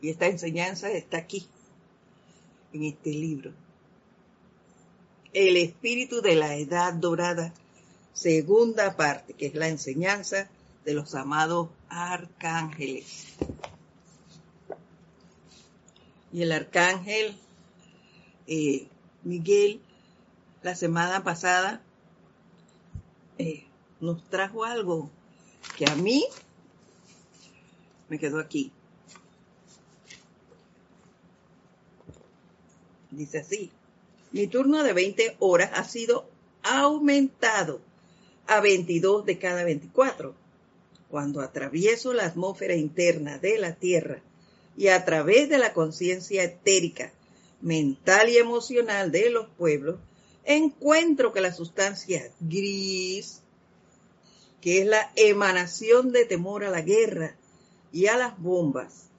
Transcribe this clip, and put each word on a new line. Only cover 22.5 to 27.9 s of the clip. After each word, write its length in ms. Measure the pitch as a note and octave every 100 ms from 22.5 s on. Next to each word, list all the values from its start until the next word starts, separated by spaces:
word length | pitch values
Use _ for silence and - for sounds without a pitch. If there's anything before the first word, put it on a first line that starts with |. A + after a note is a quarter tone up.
| _ _ _ _ - - _ _ _
eh, 280 | E3 D#3 - _ _ _
nos 220 | E3 E3+ _
trajo 360 | F#3+ G3 A3 A3+
algo 440 | A#3 G3 E3 D3 _ _ _ _ _ - -
que 80 | C#3
a 60 | D3
mí 300 | F#3 C4+ B4 - _ _ _ _ _ _ _ _ _ _ - _ _ _ _